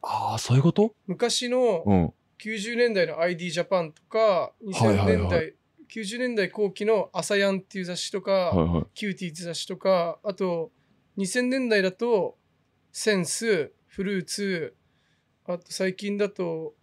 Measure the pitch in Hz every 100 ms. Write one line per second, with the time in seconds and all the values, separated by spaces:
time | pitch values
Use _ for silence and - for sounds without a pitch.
0 | - - - 110 - 123 165 - 220 -
1 | - 180 240 233 247 247 247 180 160 95
2 | 82 - _ _ 208 220 202 233 240 202
3 | 165 156 170 175 180 160 170 190 165 -
4 | _ 220 220 185 143 _ 214 185 113 98
5 | 101 90 90 - - - _ _ - 226
6 | 208 233 254 233 185 - 202 185 208 220
7 | - 185 165 202 196 196 185 190 175 175
8 | - 202 185 196 180 95 82 85 - -
9 | 208 190 180 156 175 160 - 180 196 190
10 | 170 160 214 190 185 170 160 _ _ _
11 | _ - 190 240 247 262 254 214 185 185
12 | 233 226 165 - _ _ _ _ _ -
13 | - 202 165 - 226 190 135 _ _ -
14 | 196 196 175 - 202 175 147 _ _ _
15 | _ _ _ _ - 175 - - 190 185
16 | 202 202 208 - 175 160 160 -